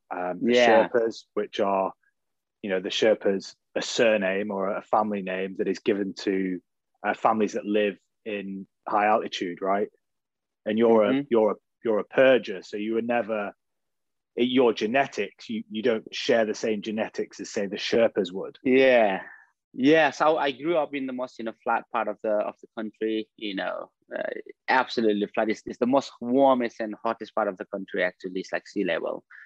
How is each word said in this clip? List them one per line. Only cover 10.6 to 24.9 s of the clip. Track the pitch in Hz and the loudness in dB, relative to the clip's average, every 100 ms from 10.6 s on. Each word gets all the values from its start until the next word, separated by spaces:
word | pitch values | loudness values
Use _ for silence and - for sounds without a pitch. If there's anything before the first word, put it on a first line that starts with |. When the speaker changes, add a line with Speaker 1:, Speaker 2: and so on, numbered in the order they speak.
| - | -4
Speaker 1:
And | 110 | 2
you're | 117 113 | 4 6
a, | 104 | 4
Speaker 2:
Mm-hmm. | 131 143 | 2 2
Speaker 1:
you're | 113 110 | 2 2
a, | 95 _ _ | 0 _ _
you're | 120 107 | -2 -2
a | 92 | 0
Persian, | - 131 127 101 92 | 4 6 6 2 -12
so | - 107 | -10 -8
you | 107 113 | -4 -4
were | |
never, | 117 120 104 110 101 - _ _ _ _ _ _ _ - | -2 -2 -2 -4 -6 -10 _ _ _ _ _ _ _ -2
your | 123 127 123 | 0 4 2
genetics, | 107 107 127 135 - 101 - - | 2 0 0 0 -2 -8 -8 -10
you, | 110 - | -10 -8
you | 107 | -4
don't | 110 110 - | -2 -2 -4
share | - - 120 107 | -8 0 2 2
the | 104 | -2
same | 120 107 | -2 -4
genetics | 110 110 104 - 107 - | -4 -4 -4 -6 -8 -8
as, | 98 | -10
say, | - 98 | -6 -6
the | 98 | -6
Sherpas | - 120 113 - 90 | -2 2 2 2 -4
would. | 92 - - | -4 -10 -6
Speaker 2:
Yeah. | 135 131 131 123 107 92 - - _ _ _ - | 2 4 6 6 4 0 -8 -20 _ _ _ 0
Yeah, | 131 160 151 | 4 6 4
so | - 156 160 | 2 2 2
I | 143 | 0
grew | 123 147 170 | -4 -2 -2
up | 147 143 | -2 -4
in | 131 | -6
the | |
most, | 127 127 - | -6 -8 -8
you | 113 | -10
know, | 110 | -8
flat | - 113 - | -2 -2 -2
part | 120 107 | -4 -2
of | 104 | -4
the, | 110 | -2
of | 107 104 - | 0 -2 -6
the | - - | -14 -10
country, | 110 - 110 110 107 - | -10 -6 -4 -4 -6 -10
you | 107 95 | -8 -6
know, | 92 85 85 _ - - | -6 -6 -12 _ -14 -8
uh, | - - - - - | -8 -8 -12 -12 0
absolutely | 127 123 | 2 2